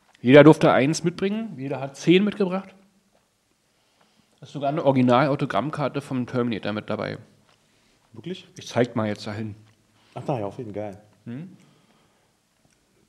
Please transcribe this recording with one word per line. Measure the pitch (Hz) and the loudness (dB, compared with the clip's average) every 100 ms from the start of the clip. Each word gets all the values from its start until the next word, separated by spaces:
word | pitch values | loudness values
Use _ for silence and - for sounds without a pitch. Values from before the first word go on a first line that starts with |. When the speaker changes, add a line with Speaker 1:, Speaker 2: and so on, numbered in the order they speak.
| _ _ | _ _
Speaker 1:
Jeder | 120 143 | 8 10
durfte | 147 151 156 | 10 8 4
eins | 101 135 156 | 2 2 -2
mitbringen, | 175 170 196 214 226 135 | -6 -4 -6 -6 -10 -12
jeder | 135 131 | -12 -10
hat | 135 - | -12 -4
zehn | - 185 | 2 4
mitgebracht. | 208 202 185 185 - - _ _ _ _ _ _ _ _ _ _ _ _ _ _ _ _ | 2 -2 -4 -6 -10 -20 _ _ _ _ _ _ _ _ _ _ _ _ _ _ _ _
Da | 135 | -16
ist | |
sogar | 147 139 | -6 -4
eine | 156 | 0
Original-Autogrammkarte | 139 135 123 123 147 143 135 98 143 151 131 139 | 2 2 4 4 2 0 -2 -4 -4 -6 -6 -6
vom | - 131 120 | -8 -8 -6
Terminator | 127 120 104 104 | -4 -4 -4 -6
mit | 107 - | -8 -8
dabei. | 107 98 104 - _ _ _ _ _ _ _ _ | -8 -8 -10 -18 _ _ _ _ _ _ _ _
Speaker 2:
Wirklich? | 107 170 185 - - | -20 -16 -16 -18 -20
Speaker 1:
Ich | - | -6
zeig | 120 123 113 | -2 -2 -2
mal | 110 | -6
jetzt | 104 110 | -6 -10
dahin. | 107 110 104 - _ _ _ _ 123 | -10 -12 -14 -20 _ _ _ _ -12
Speaker 2:
Ach, | 127 | -8
da, | 127 | -6
ja, | 101 | -8
auf | 113 | -10
jeden | 107 | -14
Fall. | 101 104 95 _ _ 120 | -12 -12 -14 _ _ -18
Speaker 1:
Hm? | 123 185 - _ _ _ _ _ _ _ _ _ _ _ _ _ _ | -16 -16 -20 _ _ _ _ _ _ _ _ _ _ _ _ _ _